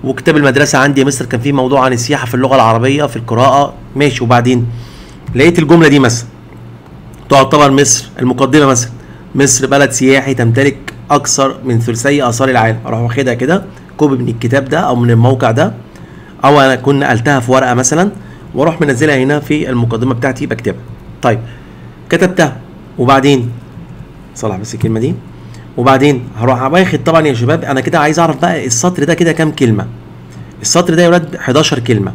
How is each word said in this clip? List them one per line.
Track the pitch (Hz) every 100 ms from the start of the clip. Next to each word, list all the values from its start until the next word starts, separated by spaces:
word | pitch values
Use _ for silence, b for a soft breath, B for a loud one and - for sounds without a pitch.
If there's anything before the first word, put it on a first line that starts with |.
وكتاب | 131 131 - 156
المدرسة | 143 131 143 139
عندي | 139 135
يا | 135
مستر | 127 120
كان | 120
فيه | 127
موضوع | 139 131 139
عن | 131
السياحة | 123 120 143 120
في |
اللغة | 123 131
العربية | 131 113 113 127 139
في | 147 -
القراءة. | 117 117 131 135 143 - - 139
ماشي، | 143 120
وبعدين | 117 123 120 123 117 B B B B B -
لقيت | 120 156 170
الجملة | 151 170 160
دي | 139
مثلًا | 127 117 - - - - - - - - - - -
تعتبر | 139 131 151 143
مصر، | 135 139 - - -
المقدمة | 127 123 135 147 139
مثلًا، | 127 117 - B B B
"مصر | 139 139 - 135
بلد | 139 139
سياحي | - 135 135 131
تمتلك | 127 117 117 143 139 - - -
أكثر | 143 - - 135 -
من | 135 117
ثلثي | 117 113 139 143 123
آثار | 117 135
العالم." | 123 113 113 -
أروح | 113
واخدها | 120 117 127
كده | 117 127 190 190 B B -
كوبي | 151 135
من | 120
الكتاب | 117 117 139 131
ده | 151
أو | 156 123
من | 120
الموقع | 117 120 127 123
ده، | 113 180 - - B B B B B
أو | 139 147
أنا | 135
كنت | 123 127 139
نقلتها | 139 117 120 139
في | 120
ورقة | 131 127
مثلًا، | 123 127 151 202 - B B B
وأروح | - 156 160
منزلها | 151 123 156 135
هنا | 131 147
في | 147 151 156
المقدمة | 123 117 113 127
بتاعتي | 117 135 123 143
بكتبها. | 117 110 90 - - - -
طيب، | 127 113 B B B B B B -
كتبتها، | 165 180 180 151 - - - - -
وبعدين | 123 135 135 135 117 - - - - - - - -
صلح | - 110 95
بس | 107
الكلمة | 117 113 110
دي، | 127 180 - B B B B -
وبعدين | 127 135 143 135 120 113
هروح | 117 123
واخد | 131 170 185 147
طبعًا | 139 160 156
يا |
شباب، | 120 120 160
أنا | - 131
كده | - 170
عايز | 151 160
أعرف | 165 135
بقى | 170 165 123
السطر | - 180 180
ده | 143
كده | 165 170
كام | 156 156
كلمة. | 147 123 107 95 - - - - B B B
السطر | - 165 180
ده | 165
يا | 175
ولاد | 175 156 180
حداشر | - 131 156 139
كلمة | 117 110 95